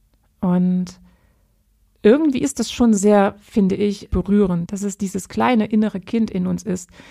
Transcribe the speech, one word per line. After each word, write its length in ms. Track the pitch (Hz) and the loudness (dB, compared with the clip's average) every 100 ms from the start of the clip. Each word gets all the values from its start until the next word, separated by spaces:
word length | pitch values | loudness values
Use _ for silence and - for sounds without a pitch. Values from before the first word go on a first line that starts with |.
| _ _ _ _ | _ _ _ _
Und 600 | 185 180 180 180 180 - _ _ _ _ _ _ _ _ _ _ | -2 0 0 0 -4 -12 _ _ _ _ _ _ _ _ _ _
irgendwie 380 | 208 285 320 254 | 4 4 2 0
ist 180 | 285 - | -4 -4
das 120 | 226 | -6
schon 220 | - 233 | 0 2
sehr, 420 | 208 208 208 196 - | 4 4 4 2 -2
finde 360 | _ 240 190 190 | _ 0 0 0
ich, 340 | 208 202 - | -4 -4 -6
berührend, 600 | 185 180 208 196 175 170 | -4 0 2 2 -2 -6
dass 100 | 196 | -8
es 160 | 202 - | -8 -6
dieses 300 | 190 185 - | -8 -8 -8
kleine 380 | - 226 247 214 | -2 0 0 0
innere 340 | 220 214 185 | 0 -2 -4
Kind 300 | - 233 220 | -6 -4 -4
in 160 | 185 180 | -4 -4
uns 160 | 180 | -6
ist, 260 | 214 180 - - - | -6 -8 -10 -20 -20